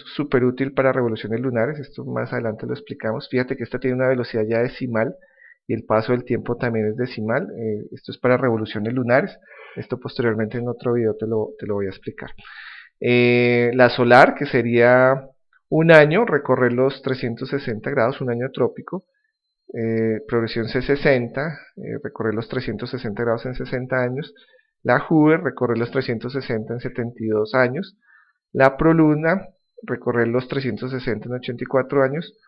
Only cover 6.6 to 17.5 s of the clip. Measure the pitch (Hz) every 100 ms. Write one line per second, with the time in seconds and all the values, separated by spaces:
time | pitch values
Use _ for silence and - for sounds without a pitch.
6.6 | 123 113 107 107 120 - 107 127 196 -
7.6 | 110 107 - 123 - - 123 123 127 113
8.6 | 107 107 107 127 120 127 196 - _ -
9.6 | - - - 120 113 - 117 107 107 120
10.6 | 120 117 123 120 110 104 110 110 107 -
11.6 | 104 101 98 - - - - - - -
12.6 | - - - - 120 123 120 120 120 120
13.6 | 120 127 123 - 120 123 175 - 147 123
14.6 | 117 117 120 127 127 135 - _ _ _
15.6 | - 156 165 160 147 160 - 143 - 123
16.6 | 123 123 135 - 131 127 120 117 131